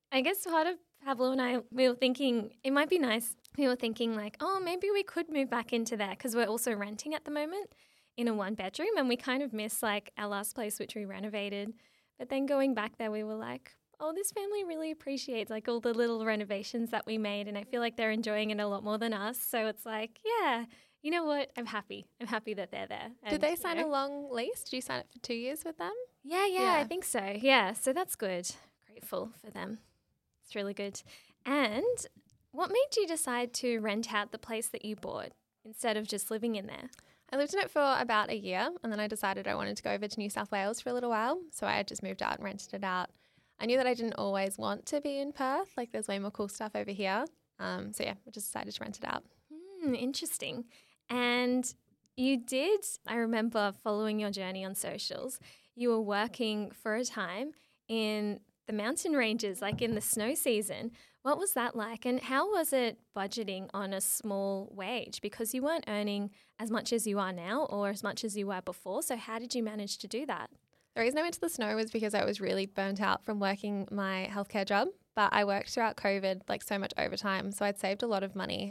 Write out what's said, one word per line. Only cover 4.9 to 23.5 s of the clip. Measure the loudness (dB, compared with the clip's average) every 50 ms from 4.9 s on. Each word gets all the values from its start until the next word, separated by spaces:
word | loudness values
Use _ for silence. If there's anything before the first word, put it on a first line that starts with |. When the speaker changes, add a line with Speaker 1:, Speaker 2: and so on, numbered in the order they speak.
Speaker 1:
we | 2 2 0
could | 0 -2 -2 -2 0
move | 2 0 2 2
back | 0 -2 0 0 0
into | 0 0 0 0
there," | -2 -2 -2 -2
'cause | -4 -4 0 2
we're | 2 2
also | 2 2 2 0 0 0
renting | 0 -2 -4 -6 -8 -6 -4 -4
at | -4 -4
the | -4
moment | -2 -2 -2 -2 -2 -4 -6 -8 -12 _ -20 _ _ _ _ _ _ -2
in | 0 0
a | 2
one | 2 0 -2 -2
bedroom, | -4 -4 -4 -4 -2 0 2 2 4
and | 4 4
we | 2
kind | 0 0 0 0 0 0
of | -2 -2
miss, | -4 -4 -2 -2 -2 0
like, | 0 0 0 -2 -6 -8 -6
our | -4 -4
last | -2 -4 -4 -4 -4
place, | -4 -4 -4 -4 -4
which | -6 -6 -6
we | -6 -6
renovated. | -6 -6 -6 -6 -4 -4 -4 -4 -4 -4 -4 -4 -6 -8 -12 _ _ _ _ _ _ _ -12
But | -6 -4
then | -2 0 2
going | 2 4 4 4 4 4
back | 2 0 -2 -4 -4
there, | -4 -2
we | -2 -2 -2
were | -4 -4
like, | -6 -6 -6 -8 -10 -12 -16 -20 _ _ _ _ -6
"Oh, | -4 -2 -2
this | -2 -2 -2
family | -2 -4 -2 -2 -2 -2 -2
really | -2 -2 -2 -2 -4
appreciates, | -4 -6 -4 -4 -4 -4 -4 -4 -2 -2 -2 -2
like, | -4 -4 -2 -2
all | -2 0
the | 0 2 2
little | 4 2 2 2 0 0
renovations | 0 0 0 0 -2 -2 -4 -4 -4 -2 -2 -2 0
that | 0 -2 -2
we | -2 -2
made, | -2 0 0 -2 -2 -4 -4
and | -6
I | -6 -6
feel | -4 -2 0
like | 0 0 0
they're | 2 2 2
enjoying | 2 2 2 2 2 2 2 2
it | 0 0
a | 0
lot | 0 0 0 0
more | 0 0 0
than | 0 0 0
us." | 0 -2 -2 -2 -2
So | -2 0 0 2 0 0
it's | -2 -4 -6
like, | -6 -4 -4 -4 -6 -8 -6 -2
yeah, | 0 2 4 4 4 2 2 0 -4 -10 -18 -20 _ _ _
you | -2 0
know | 0 2 2
what? | 2 2 0 0 -2 -4
I'm | -8 -6
happy. | -4 -4 -4 -6 -6 -10 -12 -14 -16 _ -10
I'm | -6
happy | -4 -4 -4 -2 -4 -4
that | -4 -6 -6 -6
they're | -6 -6
there. | -6 -6 -8 -8 -10 -12 -12 -4
Speaker 2:
Did | -2 0
Speaker 1:
And, | 2 4
Speaker 2:
they | 4